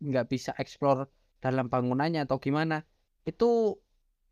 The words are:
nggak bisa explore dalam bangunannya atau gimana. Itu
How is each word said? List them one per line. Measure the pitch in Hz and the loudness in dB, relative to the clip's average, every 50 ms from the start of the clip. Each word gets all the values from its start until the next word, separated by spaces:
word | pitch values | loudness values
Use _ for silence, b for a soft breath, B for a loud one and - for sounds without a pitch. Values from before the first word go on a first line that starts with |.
| 160 | -6
nggak | 143 131 127 117 | -2 0 0 0
bisa | - 135 127 - - - - | 0 -2 -4 -4 -6 -6 -6
explore | 135 - - - 147 139 135 131 135 - _ _ _ _ _ _ | -6 -8 -6 -2 2 2 2 2 0 -8 _ _ _ _ _ _
dalam | - 131 131 131 127 120 | -4 -2 0 0 0 0
bangunannya | 123 127 123 123 123 131 143 165 170 156 143 | 0 0 0 2 0 0 0 0 0 -2 0
atau | 131 135 135 - | -2 -2 -2 0
gimana. | 139 139 151 160 160 160 156 - _ _ _ _ _ _ _ - | 0 0 0 0 0 -2 -4 -6 _ _ _ _ _ _ _ -10
Itu | 165 165 - 233 233 233 233 226 208 - - _ _ _ _ _ _ _ _ _ _ | -8 -2 2 2 4 4 4 2 2 0 -2 _ _ _ _ _ _ _ _ _ _